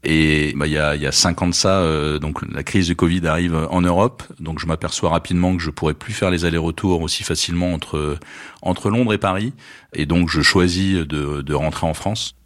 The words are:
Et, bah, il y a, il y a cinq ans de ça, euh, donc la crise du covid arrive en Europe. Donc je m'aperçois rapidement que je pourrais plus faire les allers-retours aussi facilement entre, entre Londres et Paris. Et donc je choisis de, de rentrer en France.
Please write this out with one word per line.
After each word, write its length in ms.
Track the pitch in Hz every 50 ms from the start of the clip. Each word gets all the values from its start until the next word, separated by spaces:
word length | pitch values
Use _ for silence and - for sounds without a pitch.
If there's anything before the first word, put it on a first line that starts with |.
| -
Et, 520 | 65 80 80 78 78 78 76 76 76 -
bah, 100 | 69 73
il 60 | 78 76
y 60 | 76
a, 180 | 76 73 73
il 60 | 73 73
y 40 |
a 60 | 69 69
cinq 300 | - - 92 87 - 92
ans 40 |
de 60 | 90 85
ça, 280 | - - 95 95 98
euh, 380 | 90 80 78 76 73 76 76 76
donc 220 | 71 78 76 - - 71
la 120 | 69 69 73
crise 240 | - - 98 92
du 100 | 85 87
covid 300 | 82 - 85 85 92 82
arrive 280 | 80 78 82 90 90 85 80 78 78
en 120 | - 92 87
Europe. 400 | 90 87 90 104 123 - - - - - _
Donc 200 | 82 80 80 78
je 60 | -
m'aperçois 460 | 82 80 80 - 85 - - - 87
rapidement 440 | 80 82 - - 90 87 90 90 95
que 80 | 90 82
je 60 | 80
pourrais 240 | 73 - - 78 76
plus 220 | - - - 107
faire 160 | - - 95
les 160 | 90 85 85
allers-retours 560 | 87 82 82 80 82 82 - - 98 90 82 80
aussi 200 | 78 - - -
facilement 520 | - 82 82 - - 85 87 90 90 87
entre, 440 | 80 - - - 76 76 76 73 76 - - - - - - - - -
entre 260 | 87 90 85 - 104
Londres 240 | 104 120 123 113 107
et 60 | 98
Paris. 340 | - 98 92 95 104 120 139 - - - - - - _ -
Et 140 | - 76
donc 240 | 73 82 87 87 80
je 100 | - 78
choisis 540 | 73 - - 95 90 90 87 92 95 98 95
de, 480 | 90 82 73 78 73 73 71 73 71 71
de 120 | 67 73
rentrer 320 | 71 73 78 76 - -
en 60 | 82 80
France. 420 | - - 95 107 117 - - - _ _